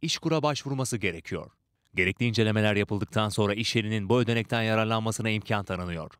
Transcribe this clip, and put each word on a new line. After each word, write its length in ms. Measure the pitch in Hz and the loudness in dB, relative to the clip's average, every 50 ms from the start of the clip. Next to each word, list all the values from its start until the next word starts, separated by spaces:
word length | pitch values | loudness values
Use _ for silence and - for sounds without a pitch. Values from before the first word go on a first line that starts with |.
İşkur'a 420 | - 165 - - - 165 160 156 143 | -4 -4 -4 -2 0 0 0 2 0
başvurması 540 | 151 139 - - 139 139 131 131 - 123 104 | 0 -2 -2 -4 -6 -4 -4 -2 -4 -4 -2
gerekiyor. 540 | 101 92 85 85 - - 95 80 - - _ _ _ _ _ _ _ _ - | -2 -2 -2 -2 -8 -8 -8 -8 -8 -10 _ _ _ _ _ _ _ _ -2
Gerekli 300 | 92 90 92 - - 120 | 0 2 2 2 0 0
incelemeler 500 | 120 107 117 110 107 107 107 107 107 104 | 0 2 2 2 4 4 4 4 4 4
yapıldıktan 540 | 104 101 - 107 98 107 - - 110 107 107 | 2 2 0 0 -4 -4 -2 -2 -2 -2 0
sonra 240 | - 110 104 101 101 | 0 2 2 2 2
iş 220 | 113 113 - - | 0 -2 0 0
yerinin 340 | 117 104 107 110 110 98 95 | 0 0 0 -2 -2 0 2
bu 100 | 120 127 | 2 2
ödenekten 420 | 120 113 117 117 107 - 123 117 | 4 2 0 -2 -2 -2 -2 0
yararlanmasına 680 | 113 110 110 110 110 110 113 113 110 113 110 - 113 110 | 0 2 2 2 2 2 0 0 0 -2 -4 -2 -2 0
imkan 360 | 110 107 - - 110 104 95 | 0 -2 -2 -2 -2 -2 -2
tanınıyor. 460 | - 95 87 90 87 85 82 78 76 - | -4 -4 -4 -4 -6 -6 -8 -8 -10 -14